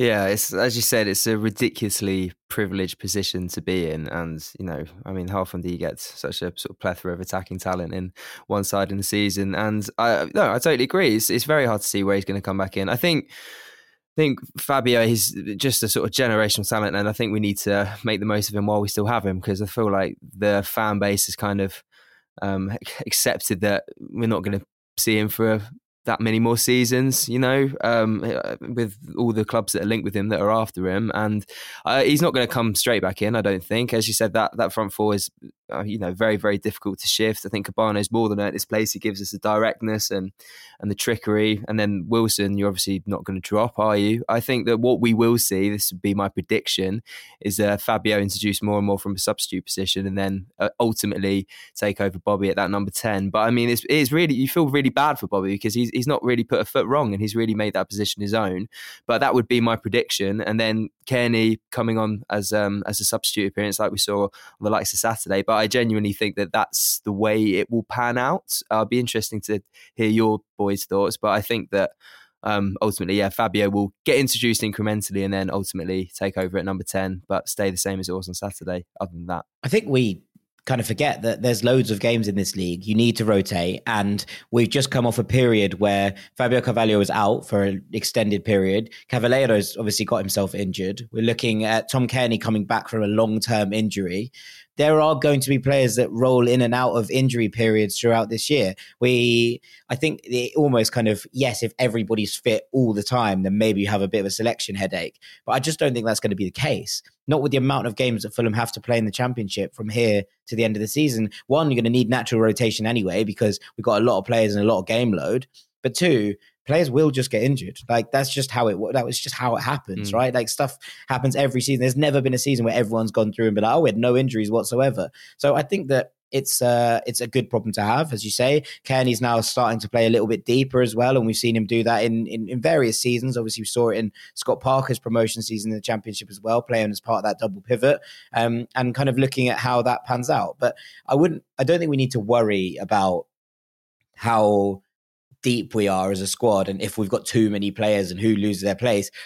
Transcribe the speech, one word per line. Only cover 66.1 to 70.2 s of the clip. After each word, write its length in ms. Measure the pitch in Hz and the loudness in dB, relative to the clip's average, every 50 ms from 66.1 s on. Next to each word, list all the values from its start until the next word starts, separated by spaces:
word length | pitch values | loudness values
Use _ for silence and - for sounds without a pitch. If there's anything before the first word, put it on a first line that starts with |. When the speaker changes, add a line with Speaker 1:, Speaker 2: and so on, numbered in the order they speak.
| 98 | -2
Speaker 1:
think 240 | - 110 104 - | -2 -4 -4 -2
that 160 | 101 101 82 - | -4 -4 -2 0
that's 480 | 110 95 - - - - - - - - | -2 0 0 -2 -2 -2 -2 -2 -4 -4
the 80 | 107 | -4
way 440 | 101 98 110 107 107 110 107 104 92 | -2 0 0 2 2 2 2 2 2
it 140 | 95 - - | 0 0 0
will 140 | 117 113 104 | -2 -4 -2
pan 340 | - - 123 120 120 120 | -2 -4 -2 -2 0 0
out. 440 | 123 123 139 175 - _ - - - - - | 0 0 0 -2 -4 _ -6 -8 -6 -4 -2
Uh, 40 | - | 0
it'll 80 | 110 110 | 0 0
be 140 | 107 120 127 | 2 0 0
interesting 420 | 123 113 - 110 - - 113 104 | 0 0 -2 -4 -4 -4 -8 -8
to 180 | - - 107 98 - _ _ - - - - | -4 -4 -6 -6 -6 _ _ -20 -20 -16 -4
hear 120 | - 110 | 0 2
your 320 | 107 110 113 | 2 4 4